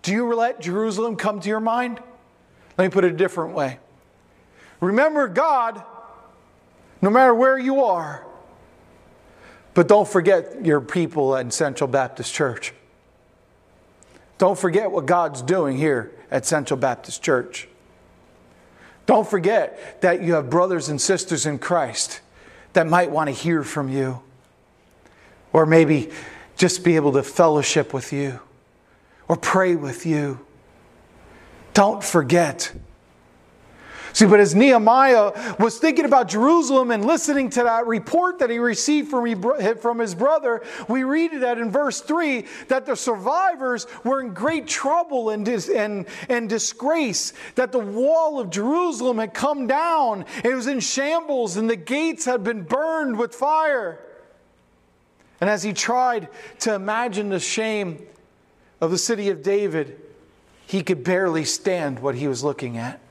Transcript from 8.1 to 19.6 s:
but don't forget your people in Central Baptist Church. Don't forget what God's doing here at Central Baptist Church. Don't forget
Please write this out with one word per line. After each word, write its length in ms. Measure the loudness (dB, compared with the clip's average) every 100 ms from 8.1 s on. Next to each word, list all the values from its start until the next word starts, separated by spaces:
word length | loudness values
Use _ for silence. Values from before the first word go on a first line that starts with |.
| -12 -16 -20 -20 -20 -20 _ _ _ _ _ _ _ -20 -20 _
but 160 | 2 6
don't 180 | 6 6
forget 580 | 2 4 2 2 -4 2
your 140 | 2
people 560 | 0 -2 -2 0 0 0
in 160 | -2
Central 380 | -2 -2 -2 -2
Baptist 440 | 0 -2 -6 -10
Church. 400 | -2 -2 -4 -12 -16 _ _ _ _ _ _ _ _ _ _ _ _ _ _ _ _
Don't 200 | 2 2
forget 320 | 0 0 0
what 160 | -4 0
God's 340 | 2 0 -4
doing 360 | -2 0 0 0
here 340 | 0 0 -4 -14 -6
at 160 | -4 0
Central 340 | -2 -2 -2
Baptist 440 | -2 -4 -10 -8
Church. 440 | 0 0 -2 -12 -16 _ _ _ _ _ _ _ _ _ _ _ -20 _ 2
Don't 200 | 2 4
forget 720 | 0 2 2